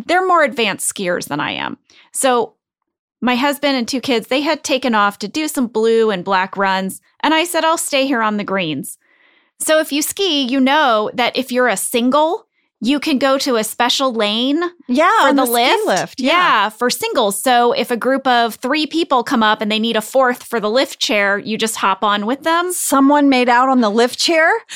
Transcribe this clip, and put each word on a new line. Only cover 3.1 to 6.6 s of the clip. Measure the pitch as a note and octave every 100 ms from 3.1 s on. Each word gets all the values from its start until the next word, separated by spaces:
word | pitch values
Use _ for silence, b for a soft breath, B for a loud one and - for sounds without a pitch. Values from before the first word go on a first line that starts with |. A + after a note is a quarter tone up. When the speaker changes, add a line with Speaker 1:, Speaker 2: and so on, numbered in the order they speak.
| _
Speaker 1:
my | B3 B3
husband | C#4+ C#4+ D4 C4
and | A3+
two | B3+
kids, | C4+ A3+ G#3
they | C4
had | D4 D4+
taken | - C4 C4
off | G#3+ G3+ -
to | G#3
do | D4+ D4+
some | C#4+ A#3
blue | A3 A3+ A3+ A3
and | F#3
black | F3+ F#3 F#3+
runs. | F#3+